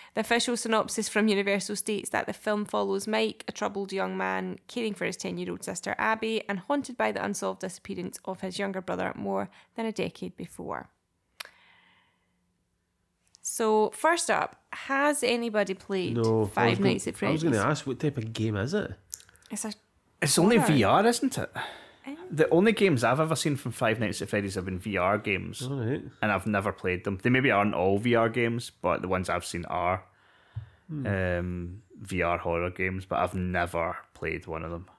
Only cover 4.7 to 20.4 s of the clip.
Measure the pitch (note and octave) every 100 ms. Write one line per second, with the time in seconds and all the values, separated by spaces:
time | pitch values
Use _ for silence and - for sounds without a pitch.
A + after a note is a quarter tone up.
4.7 | B3 A3 G3+ F3+ F3 F#3 F3 F3+ F3 -
5.7 | F3+ G#3 - A3 A3 A3+ A3 - G3 -
6.7 | C#4+ C4+ A#3+ A3 G3 G3 G3 F#3+ F#3+ F#3
7.7 | - - F#3+ F#3 - - F#3 F#3+ F3+ G3
8.7 | F#3+ F#3 F3+ F#3 - G3+ G3 G3 - _
9.7 | - A3+ G#3 F3 - F3+ - F3 - -
10.7 | - - _ _ _ _ - - _ _
11.7 | _ _ _ _ _ _ _ _ _ _
12.7 | _ _ _ _ _ _ _ - - A3
13.7 | G#3+ G#3+ - D#4 E4+ - G3+ - - _
14.7 | - - C4+ D4 C#4+ A#3+ A#3 A#3 G#3 G3
15.7 | F#3+ - F#3+ F3 A#2 A2+ A2 G#2 - -
16.7 | - - - - - - D#3 E3 A2 A2+
17.7 | D3+ C#3+ B2 D3+ C3 A2+ A2+ A2 G#2 A#2+
18.7 | G3+ - E2+ _ - - - - G#3+ A3
19.7 | - _ _ _ _ D3 E3+